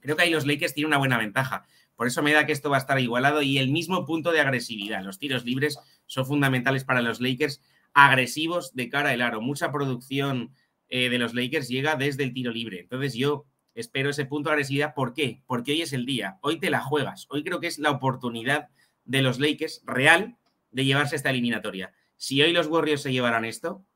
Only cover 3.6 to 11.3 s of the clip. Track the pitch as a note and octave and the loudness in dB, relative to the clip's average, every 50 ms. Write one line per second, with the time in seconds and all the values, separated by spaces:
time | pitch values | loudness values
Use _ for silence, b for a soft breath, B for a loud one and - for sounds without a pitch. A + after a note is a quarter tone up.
3.6 | C3+ C3 C#3+ E3 E3+ E3 F#3 F3+ F3 C3+ E3 E3 D3 E3+ E3+ D#3 D3 C#3 C3 A#2+ | 2 2 0 0 0 -2 -2 -2 -2 -2 -4 -2 0 2 2 4 4 4 2 -2
4.6 | A#2+ - A#2 G#2+ G2+ G#2 G#2+ G2 F#2+ G2 F#2+ - - D3 C3+ B2 A#2+ A#2+ B2 C3 | -2 -4 -8 -8 -6 -6 -6 -6 -6 -8 -10 -10 -6 -4 -4 -4 -2 -2 -2 -2
5.6 | C#3 D3+ D3 - B B B B B B - - C3 C3 C#3+ D3 C#3+ C3+ C3 B2+ | -2 -2 -4 -6 B B B B B B -6 -6 -4 -2 0 2 2 2 2 2
6.6 | A#2+ C3 C3+ C3 C3+ - C3 B2+ A#2+ A#2+ A2+ A2+ B2 B2+ C3 B2 D3+ D3 C#3+ - | 2 0 0 0 0 0 0 0 2 0 -2 -2 -2 -2 0 0 -2 -2 -4 -6
7.6 | b b b b b b _ - C#3 A#2+ C3 C3 B2+ A#2+ - D3+ D#3 E3 F3 F3 | b b b b b b _ 8 8 8 8 6 2 0 -2 -4 -4 -2 -2 -4
8.6 | E3+ - - B2+ B2 A#2 - C#3+ C#3+ D3 B2+ A#2+ B2 A#2+ A#2 A2 A2 B2+ C#3+ C#3 | -4 -6 -6 -6 -6 -4 -2 -2 0 0 0 2 0 0 -2 -2 -4 -4 -4 -2
9.6 | E3+ D#3+ C#3 D3 C#3+ C3+ B2+ B2 - - C3+ C#3 C#3 C#3 C3+ B2+ A2+ - b b | -4 -4 -2 -2 -2 -2 -4 -6 -8 -6 -4 -2 -2 -2 -2 -4 -4 -6 b b
10.6 | b b b b _ _ - B2+ B2+ B2 A#2+ B2 A#2+ A2+ | b b b b _ _ -2 0 0 2 2 0 0 -2